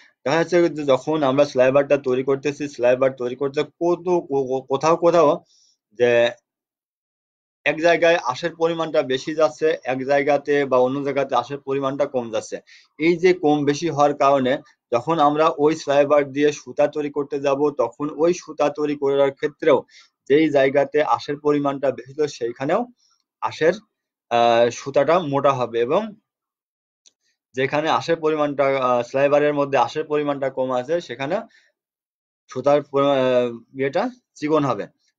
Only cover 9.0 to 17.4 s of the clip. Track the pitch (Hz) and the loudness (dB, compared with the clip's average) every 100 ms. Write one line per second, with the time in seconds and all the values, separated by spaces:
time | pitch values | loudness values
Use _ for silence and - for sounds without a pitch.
9 | 131 131 160 156 151 - 156 - - 131 | -2 -4 -4 0 -2 0 -2 -2 -4 -6
10 | 131 143 143 143 147 143 139 127 127 139 | 0 0 2 0 0 0 2 2 2 0
11 | 139 135 131 123 123 139 135 139 135 143 | -4 -4 -2 -2 -2 -8 -6 -4 -4 -4
12 | 143 127 117 107 - 98 - - _ - | -4 -4 -6 -8 -8 -12 -14 -20 _ -4
13 | 165 170 185 180 151 147 143 147 170 143 | -2 2 2 2 2 2 0 -2 -4 0
14 | 143 143 139 139 127 147 - _ _ 120 | 0 2 2 2 0 -2 -6 _ _ -4
15 | 135 165 147 147 160 143 151 160 143 139 | -2 2 2 2 0 2 0 0 0 2
16 | 143 147 135 135 147 143 127 135 147 151 | 4 2 0 0 0 -2 -6 -2 -2 -2
17 | 147 147 143 143 | -6 -6 -6 -4